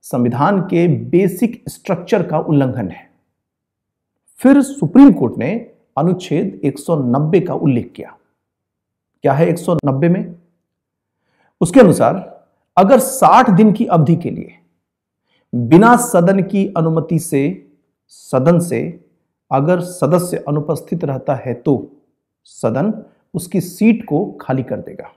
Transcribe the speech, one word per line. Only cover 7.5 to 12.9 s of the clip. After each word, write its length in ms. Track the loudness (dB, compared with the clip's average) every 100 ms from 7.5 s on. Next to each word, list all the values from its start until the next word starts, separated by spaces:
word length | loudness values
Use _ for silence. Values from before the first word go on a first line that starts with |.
उल्लेख 380 | -2 -2 -2 -6 -16
किया। 180 | -20 -20 _ _ _ _ _ _ _ _ _ _
क्या 80 | -2
है 160 | 0 0
एक 100 | 0
सौ 180 | -2 -2
नब्बे 320 | -2 0 0
में? 260 | 0 -4 -14 _ _ _ _ _ _ _ _ _ _ _ _
उसके 200 | 2 6
अनुसार 500 | 6 4 0 0 -10 -20 _ _ _ 2
अगर 220 | 4